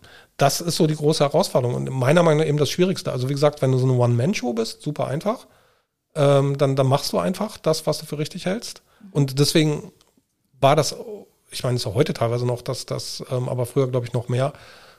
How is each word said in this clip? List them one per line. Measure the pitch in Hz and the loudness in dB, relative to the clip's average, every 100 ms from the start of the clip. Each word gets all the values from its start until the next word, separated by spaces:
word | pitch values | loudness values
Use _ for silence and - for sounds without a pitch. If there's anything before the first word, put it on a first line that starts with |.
| - - _ - | -12 -20 _ 0
das | 139 - | 2 2
ist | 170 - | -2 0
so | 160 | 2
die | 151 | 2
große | 147 160 | 0 2
Herausforderung | 143 156 196 151 127 135 | 2 2 2 0 0 -2
und | 135 | -4
meiner | 131 127 175 | -2 2 4
Meinung | 170 151 | 4 4
nach | 156 | 2
eben | 147 | 2
das | 143 | 0
Schwierigste. | - 185 175 - | 2 0 0 -4
Also | 131 127 | -4 -4
wie | |
gesagt, | 143 147 - | 2 0 2
wenn | 131 | 2
du | 127 | 2
so | 131 | 2
eine | 127 | 2
One-Man-Show | 120 120 139 214 247 | 2 2 0 0 -2
bist, | 226 226 - | -4 -4 -6
super | - 147 123 | -8 -6 -4
einfach, | 139 208 247 - _ _ _ _ _ _ - | -4 -4 -4 -8 _ _ _ _ _ _ 0
ähm, | 143 139 139 139 | 4 4 2 2
dann, | 139 135 | 0 2
dann | 131 | 2
machst | 143 - | 2 0
du | 185 | -2
einfach | 175 190 214 - | -2 -2 -6 -4
das, | 160 156 - | -2 -2 -2
was | 147 | -4
du | 156 | -6
für | 147 | -8
richtig | 151 180 180 | -8 -6 -6
hältst. | 214 - - _ _ - | -6 -8 -16 _ _ -6
Und | 151 139 131 | 0 0 2
deswegen | 147 170 156 147 - - _ _ _ _ _ - | 2 4 2 0 -8 -20 _ _ _ _ _ 2
war | 135 151 | 4 4
das, | - - - 104 - _ _ | 2 -4 -12 -14 -18 _ _
ich | - | -8
meine, | 135 123 | -4 -4
ist | 120 | -2
ja | |
heute | 98 156 | 0 0
teilweise | - 117 120 123 | 0 -2 -2 -2
noch, | 117 | -4
dass | - 120 - | -6 -10 -8
das, | 131 - - - | -8 -8 -12 -8
ähm, | 127 123 | -6 -4
aber | 127 120 | -4 -2
früher, | - 131 | 0 0
glaub | 127 117 | -2 -4
ich, | |
noch | 123 113 | -6 -2
mehr, | 123 135 - - - - | -2 -2 -6 -20 -20 -20